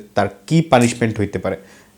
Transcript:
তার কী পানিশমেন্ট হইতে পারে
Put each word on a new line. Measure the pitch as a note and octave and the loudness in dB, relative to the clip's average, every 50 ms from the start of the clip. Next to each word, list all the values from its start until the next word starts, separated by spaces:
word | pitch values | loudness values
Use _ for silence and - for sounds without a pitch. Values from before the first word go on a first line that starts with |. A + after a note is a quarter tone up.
| - - - | -10 -6 -2
তার | - G2+ G2+ - - _ | -2 -2 -2 -4 -10 _
কী | - D#3+ E3 | 0 0 0
পানিশমেন্ট | D#3+ - C3 A#2+ A#2+ A#2 - - A#2+ A2 G#2+ A2 | 2 4 4 4 4 2 0 -2 -2 -2 -2 -2
হইতে | G2+ G2 - F#2 | -4 -4 -4 -6
পারে | - F#2+ F#2+ - - - - - _ _ _ | -6 -6 -6 -8 -10 -18 -20 -20 _ _ _